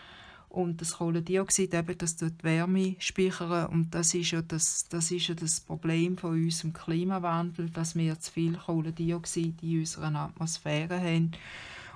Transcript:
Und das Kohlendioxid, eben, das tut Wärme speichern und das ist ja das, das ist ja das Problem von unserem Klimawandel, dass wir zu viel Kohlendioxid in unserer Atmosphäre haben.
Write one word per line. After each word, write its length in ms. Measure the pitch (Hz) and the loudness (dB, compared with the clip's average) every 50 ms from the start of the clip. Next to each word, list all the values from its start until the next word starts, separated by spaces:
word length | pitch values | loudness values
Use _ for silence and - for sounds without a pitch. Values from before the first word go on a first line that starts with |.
| - - - - - - - - - - | -20 -20 -20 -20 -20 -20 -20 -20 -20 -6
Und 320 | - 185 180 175 170 165 | -2 0 0 0 0 -2
das 120 | 165 160 - | -4 -6 -4
Kohlendioxid, 800 | - 175 170 165 170 165 170 185 190 196 190 - - 190 180 175 | -2 0 2 2 2 2 2 2 2 2 2 2 2 2 2 2
eben, 240 | 170 170 170 180 175 | 0 0 -2 -4 -4
das 200 | 180 165 - - | -2 -4 -2 -2
tut 260 | 165 165 165 - - | -2 -4 -4 -2 0
Wärme 520 | 165 160 165 170 180 185 190 190 190 185 - | 2 4 4 4 4 4 4 4 2 0 -2
speichern 680 | - - - - 185 185 185 - 175 170 175 170 - - | -4 -2 2 2 2 2 2 0 -2 0 2 2 2 2
und 260 | - 165 165 165 - | 2 2 2 2 2
das 200 | 170 170 165 - | 2 2 2 2
ist 180 | 180 170 165 | 2 0 0
ja 100 | 170 165 | 0 0
das, 460 | 165 165 165 156 - - - - - - | -2 -2 -2 0 0 0 0 -2 -4 -4
das 220 | - 170 165 - | -2 -2 0 0
ist 160 | 180 175 160 - | 0 0 0 -2
ja 80 | 170 | -2
das 260 | 170 170 160 - - | -2 -2 -2 -2 -2
Problem 560 | - - 160 160 - 165 165 165 170 180 185 180 | -4 -6 -6 -2 0 2 4 4 4 2 2 0
von 140 | - 170 | -2 0
unserem 420 | 165 160 165 170 165 - - 160 160 | 2 2 2 2 2 0 -2 -4 -6
Klimawandel, 960 | - - - 165 165 180 185 190 185 175 175 165 170 170 175 165 - 170 165 | -4 -4 -2 0 2 2 2 0 0 0 0 2 2 0 -2 -2 -4 -4 -4
dass 260 | 165 170 160 165 - | -2 -2 -4 -2 0
wir 240 | 165 165 160 156 156 | 0 2 2 0 -2
zu 120 | - - | -6 -6
viel 260 | - 165 165 165 170 170 | -2 0 0 0 0 -2
Kohlendioxid 1040 | - - 165 160 156 160 160 165 165 165 170 170 170 - - 175 170 165 165 165 | -2 -2 0 0 0 -2 -2 -2 -2 -2 -2 -2 -4 -4 -2 -2 0 -2 -2 -4
in 180 | - 165 165 160 | -2 0 0 0
unserer 360 | 160 160 - - 151 156 151 | 0 0 -4 -4 -2 -2 0
Atmosphäre 840 | 147 151 147 - - 165 160 - - - 151 151 151 156 170 180 180 | -2 -2 -4 -4 -4 -4 -4 -4 -4 -2 -2 0 0 0 0 0 0
haben. 320 | 180 170 165 165 165 165 165 - - - - - - - - - - - - | 2 2 4 4 4 2 0 -4 -10 -14 -14 -14 -14 -14 -14 -16 -16 -16 -12